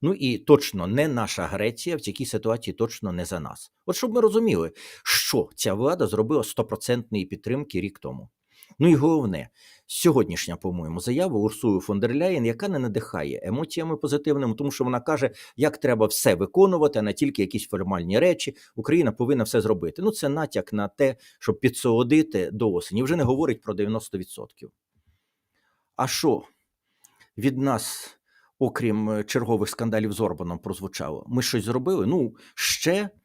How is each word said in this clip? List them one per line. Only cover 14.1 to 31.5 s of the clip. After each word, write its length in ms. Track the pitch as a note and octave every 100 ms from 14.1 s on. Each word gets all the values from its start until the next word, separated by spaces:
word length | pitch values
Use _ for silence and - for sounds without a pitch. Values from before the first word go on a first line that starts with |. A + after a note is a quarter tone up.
| C#3+ D3+ C#3+ B2+
тому 160 | A2 C#3
що 140 | -
вона 160 | B2+ B2
каже, 300 | C#3 D3+ B2 - - -
як 220 | D3 -
треба 280 | - A2+ G#2+
все 280 | - A#2+
виконувати, 640 | F2 F#2+ F3+ F#3+ F3 D3+ A#2+
а 40 |
не 100 | G#2
тільки 300 | G2 C#3 -
якісь 260 | - G#2 -
формальні 500 | F#2+ F#2+ F#2 E2+ G#2+
речі, 380 | F3+ F3 - - - -
Україна 360 | A2+ E3 C#3
повинна 320 | G#2+ B2 C3+
все 160 | A2 A#2
зробити. 420 | G#2 F#2+ E2 -
Ну, 80 | G3+
це 180 | - C#3+
натяк 440 | D3 D3+ - -
на 160 | G#2 G#2
те, 280 | - C3+ B2+ - _
щоб 220 | - -
підсолодити 880 | B2+ - B2+ A2+ B2 D#3 D#3 G2 F2
до 200 | G#2 A2+
осені. 300 | F2 - G2
Вже 140 | C3 E3+
не 80 |
говорить 360 | B2 C3+ D#3 A2+
про 140 | -
дев'яносто 440 | G2 G#2 A2 - F#2+
відсотків. 520 | F2+ - - _ B1+ _ _ _ _ _ _ _ _ _ _ _ _ -
А 80 | C3
що 360 | - D3 A2+ - _ _ _ _ _ _ _ _ -
від 200 | B2+ C3
нас, 580 | C#3 A2+ - - - - _ _ _ -
окрім, 520 | B2+ - A#2 G#2+ G#2+
е, 140 | G#2+
чергових 440 | G#2 C3 A2+ A2 G2+
скандалів 440 | - A#2 G#2+ G#2+
з 80 | G2
Орбаном, 380 | G#2 D#2+ F2 F2
прозвучало? 680 | - F#2 F#2+ - D2+ D#2 -
Ми 140 | A#2+
щось 220 | B2